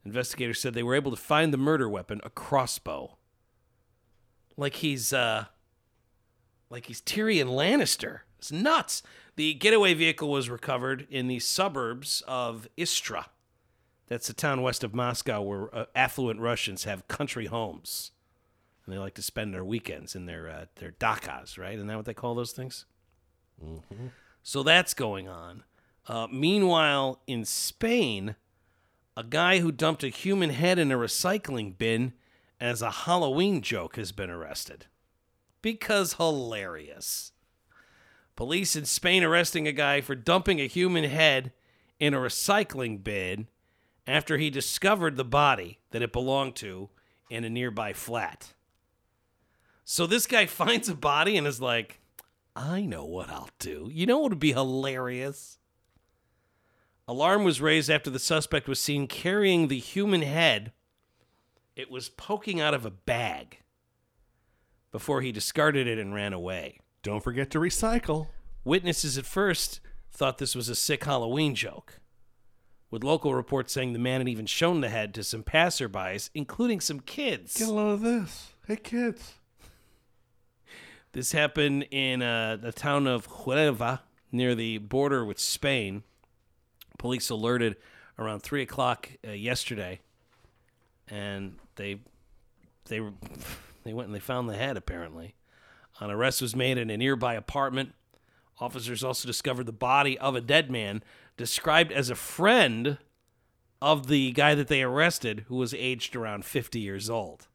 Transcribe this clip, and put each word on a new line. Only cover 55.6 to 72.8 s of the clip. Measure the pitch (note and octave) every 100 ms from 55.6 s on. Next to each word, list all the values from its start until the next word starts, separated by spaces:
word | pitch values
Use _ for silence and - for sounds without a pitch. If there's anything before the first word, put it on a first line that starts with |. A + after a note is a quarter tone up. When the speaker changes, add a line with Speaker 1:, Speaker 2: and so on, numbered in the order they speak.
| _ _ _ _ _ _ _ _ _ _ _ _ _ _ -
Speaker 1:
Alarm | B2 D#3+ G3+
was | G3 C3
raised | D#3 D#3 C#3
after | D3+ D3
the | C3
suspect | - D#3 - D3+ C3+
was | C3
seen | - C#3+ C3+
carrying | - F3 G3+ G3 F3 D#3
the | C3+
human | - F#3+ G3+ F#3
head. | C#3+ D3+ E3 G#2+ A2+ _ _ _ _ _ _ _ _ _ _ -
It | B2
was | B2+ B2
poking | - - G#3 G#3 F3
out | D3+
of | C#3+ A2+
a |
bag | F#2+ - A#2+ A2+ D2+ B1 - _ _ _ _ _ _ _ _ _ _ _ _ _
before | G#2 - C3+
he | B2+
discarded | G#2+ - - D3+ C#3 B2
it | A2
and | G2
ran | G#2 G2+
away. | F#2 F2+ F#2 D2 - _ _
Speaker 2:
Don't | G2+ G#2+
forget | B2+ B2 C3+
to | D#3
recycle. | E3+ - A3 A#3 - D#3 D#3 - - -
Speaker 1:
Witnesses | B2 F3+ F3 D#3 D#3 C3+
at | B2+
first | F#3+ G3+ E3 - - - - -
thought | - C#3 B2+
this | C3+
was | C3 A#2
a | A#2+
sick | - C#3+
Halloween | D3 C3+ A#2 C3+ D#3 A#2
joke, | A2 - - - - _ - _ - _ _ -